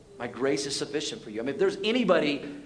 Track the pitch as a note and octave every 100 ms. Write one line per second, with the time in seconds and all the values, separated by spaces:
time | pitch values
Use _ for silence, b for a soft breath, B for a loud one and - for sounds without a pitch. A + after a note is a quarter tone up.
0 | - - A#2+ A2 C3+ C#3 C#3+ - D3 D3
1 | D3 A2 A2+ G#2+ B2+ C#3+ F#3+ - G#3+ B3+
2 | G3 E3 D3+ C#3 D3 B